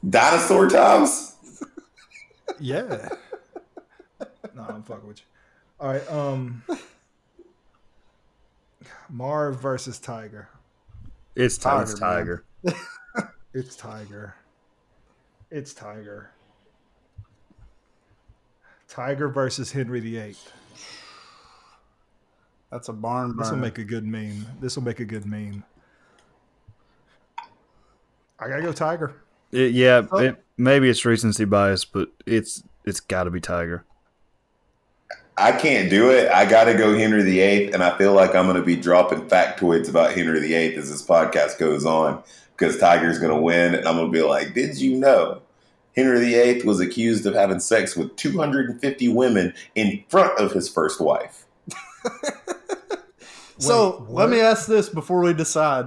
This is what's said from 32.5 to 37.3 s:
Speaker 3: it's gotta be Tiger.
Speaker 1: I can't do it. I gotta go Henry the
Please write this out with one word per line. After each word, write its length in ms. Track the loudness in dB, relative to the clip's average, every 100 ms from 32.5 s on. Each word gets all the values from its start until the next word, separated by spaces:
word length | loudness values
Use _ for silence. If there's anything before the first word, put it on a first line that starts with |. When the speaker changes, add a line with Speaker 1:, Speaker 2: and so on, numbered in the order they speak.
| -14 _ _
Speaker 3:
it's 160 | -10 -10
gotta 300 | _ -6 -4
be 100 | -6
Tiger. 440 | -6 -6 -6 -10 _ _ _ _ _ _ _ _ _ _ _ _ _ -20 _ 2
Speaker 1:
I 160 | 2
can't 360 | 4 2 2 2
do 220 | 4 6
it. 200 | 6 6
I 180 | 4 6
gotta 240 | 6 6
go 240 | 4 4 4
Henry 240 | 2 2
the 180 | 2